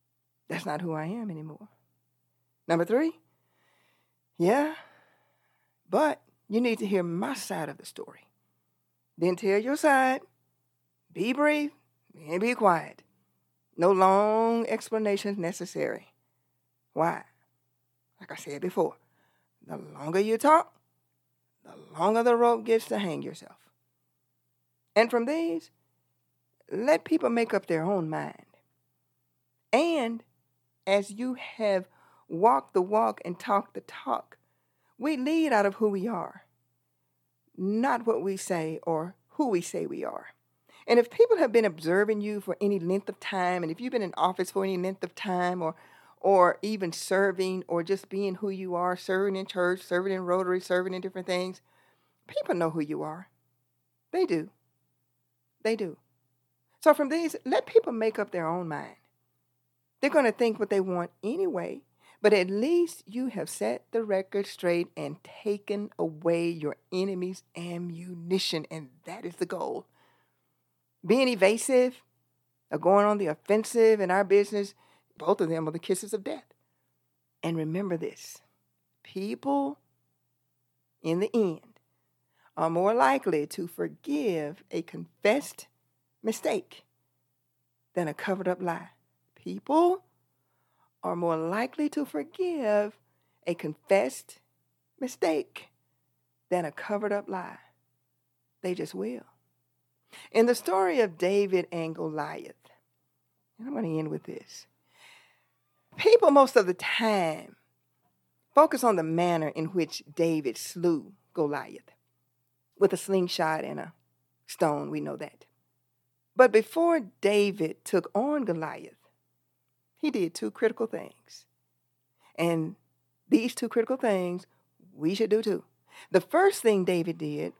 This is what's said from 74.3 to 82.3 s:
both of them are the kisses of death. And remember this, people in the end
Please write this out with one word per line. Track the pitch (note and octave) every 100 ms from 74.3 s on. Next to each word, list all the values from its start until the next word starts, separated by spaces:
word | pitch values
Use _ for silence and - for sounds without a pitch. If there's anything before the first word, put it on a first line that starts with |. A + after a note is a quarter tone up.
| G3+ G3+ G#3 G3+ - _ _ _ _
both | - G3+
of | E3
them | E3 D#3
are |
the | D#3+
kisses | - F#3 G3+
of | G#3+
death. | F#3+ - - _ _ _ _ _ _ _ _ _
And | D#3+ E3
remember | D#3 F3 G3+ E3
this, | - - - - _ _ _ _ _ _
people | - F#3+ G3 A#3 C#4 C#4 C#4 D4 _ _ _ _ _ _ _ _ _ _ _ _
in | - E3+
the | G#3
end | A#3 G3 D#3 - _ _ _ _ _ _